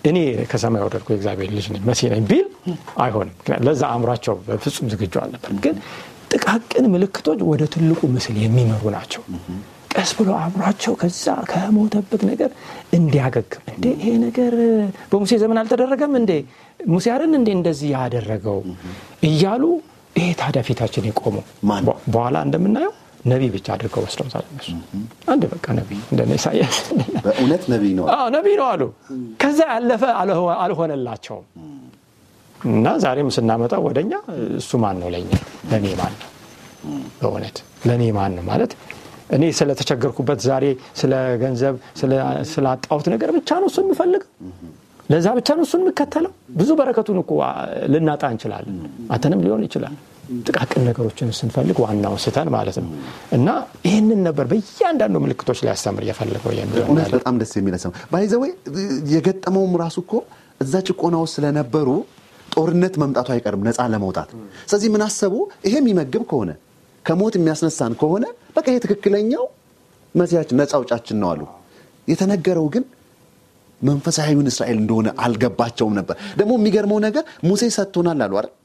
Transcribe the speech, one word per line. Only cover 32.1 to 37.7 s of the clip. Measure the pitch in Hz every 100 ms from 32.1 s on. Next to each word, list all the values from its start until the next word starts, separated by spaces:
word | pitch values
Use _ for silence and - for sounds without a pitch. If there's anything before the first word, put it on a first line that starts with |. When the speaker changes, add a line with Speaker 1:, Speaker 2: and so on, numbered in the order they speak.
| _ _ _ - - -
Speaker 1:
እና | 113 123 311
ዛሬም | 147 131 143
ስናመጣ | - 113 113 117 196
ወደኛ | 170 135 190 392 403 156 117
«እሱ | - - 123
ማን | 104 92
ነው | 90
ለኛ? | 87 92 - - - -
ለኔ | 110 104
ማን | 87 -
ነው? | - - - - - - -
Speaker 2:
ምሁም። | 151 143 131
Speaker 1:
በእውነት | - 110 - - - -